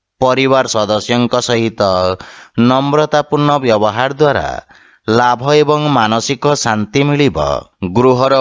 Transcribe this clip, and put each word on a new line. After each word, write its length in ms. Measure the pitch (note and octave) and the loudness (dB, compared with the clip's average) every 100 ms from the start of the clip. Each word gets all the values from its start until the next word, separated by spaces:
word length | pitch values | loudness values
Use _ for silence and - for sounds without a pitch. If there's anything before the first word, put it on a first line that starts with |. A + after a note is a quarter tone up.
| _ - | _ -4
ପରିବାର 440 | B2+ B2+ C3+ C3+ B2 | 0 2 2 2 0
ସଦସ୍ୟଙ୍କ 680 | A2+ G#2 G#2+ - A#2+ A#2+ B2 | -2 -2 -2 -2 -2 0 -2
ସହିତ 400 | B2 A#2 A2+ A2 G2+ F#2 F#2 F#2 - - - - | -2 -2 -2 -2 0 0 -2 -4 -10 -20 -8 0
ନମ୍ରତାପୂର୍ଣ୍ଣ 880 | A#2+ C3 C#3+ D3+ D3+ D3 D3 D3 D3 C#3+ | 2 2 0 0 0 -2 -2 0 0 0
ବ୍ୟବହାର 520 | B2+ G#2+ G#2+ A2 C3 | 0 0 0 -2 -4
ଦ୍ୱାରା 360 | C#3 D3 A2 C#2+ A#1+ - - _ _ - | 0 0 0 -4 -8 -14 -20 _ _ -2
ଲାଭ 340 | A#2 B2 A#2+ C3+ | 2 2 0 0
ଏବଂ 260 | D3+ D3 D3+ D3+ | 2 2 0 0
ମାନସିକ 560 | C3 G#2+ A2+ - C3 D3 | 0 0 0 -4 -2 -2
ଶାନ୍ତି 480 | C#3+ A#2 G#2+ G#2 C#3 | -2 -2 -4 -2 -2
ମିଳିବ। 360 | D3 D3 C#3 D#2+ C#2+ C2+ - _ F#2 | 0 2 0 0 -2 -4 -8 _ -4
ଗୃହର 420 | G2+ B2+ B2 C3+ C3+ | 0 2 2 2 0